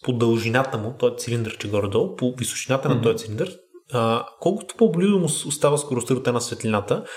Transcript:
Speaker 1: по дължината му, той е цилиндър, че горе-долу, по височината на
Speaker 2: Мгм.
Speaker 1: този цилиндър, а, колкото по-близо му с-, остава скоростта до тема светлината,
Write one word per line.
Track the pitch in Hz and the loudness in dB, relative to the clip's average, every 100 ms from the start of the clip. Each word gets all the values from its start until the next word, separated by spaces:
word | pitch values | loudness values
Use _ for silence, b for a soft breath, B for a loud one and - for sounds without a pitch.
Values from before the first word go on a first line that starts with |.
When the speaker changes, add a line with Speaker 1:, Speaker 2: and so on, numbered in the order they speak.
Speaker 1:
по | - | -2
дължината | 120 117 113 110 123 131 113 | 2 2 2 2 0 0 -2
му, | 104 127 | -6 0
той | 123 | 0
е | 123 | 0
цилиндър, | - 117 107 - | -4 -2 -4 -6
че | 101 | -2
горе-долу, | 104 101 110 185 - | -2 2 0 0 0
по | 123 127 | -2 -2
височината | 113 - - 135 147 | -6 -6 -2 0 2
на | |
Speaker 2:
Мгм. | 127 | 2
Speaker 1:
този | 117 110 | 2 0
цилиндър, | 104 107 190 - _ - _ | -4 -6 -6 -6 _ -20 _
а, | 123 113 117 - - | 0 2 2 -2 -2
колкото | 175 208 - - | -2 -2 -8 2
по-близо | 226 165 196 196 | 2 4 4 4
му | 160 | 2
с-, | - - | -2 -6
остава | - 147 147 | 2 2 2
скоростта | - 123 113 | 0 -4 0
до | 127 | 0
тема | 127 123 | 2 0
светлината, | - - 113 107 101 190 B | -2 -4 0 0 0 -4 B